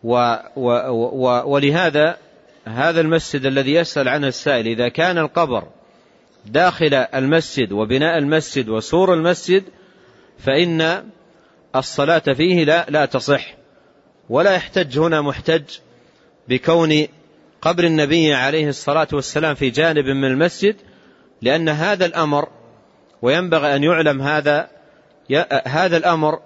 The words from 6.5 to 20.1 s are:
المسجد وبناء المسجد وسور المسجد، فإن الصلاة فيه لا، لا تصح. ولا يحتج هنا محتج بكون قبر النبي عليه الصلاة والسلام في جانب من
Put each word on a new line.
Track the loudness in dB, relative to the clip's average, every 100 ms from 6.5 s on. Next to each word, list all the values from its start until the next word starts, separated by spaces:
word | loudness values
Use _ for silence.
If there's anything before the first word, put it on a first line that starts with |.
| 2 2 2 0
المسجد | 2 0 -2 0 0 0 -4 -2
وبناء | -2 -2 0 0 0
المسجد | 0 -2 -2 -6 -2
وسور | -4 -2 0 2
المسجد، | 2 0 -2 0 0 0 -20 -20 _ _ -20 _ _
فإن | -2 0 0 0 0 -2 -8 -20 _ _ _ _ _ -4
الصلاة | -4 -2 2 2
فيه | 2 0 2 4
لا، | 4 2 2
لا | 0 0
تصح. | -2 0 -2 -2 -20 _ _ _ _ _ _ _
ولا | 0 2
يحتج | 2 -2 -4 -2 0
هنا | 0 0
محتج | -2 -4 -2 -2 -2 -20 _ _ _ _ _ _ -4
بكون | -2 2 2 4 2 0 _ _ _ _ _
قبر | -2 2
النبي | 2 2 2 2 2
عليه | 2 0 0 -2
الصلاة | -4 -2 0 0
والسلام | -2 -4 -2 -2 -2
في | -2
جانب | 0 0 2
من | 0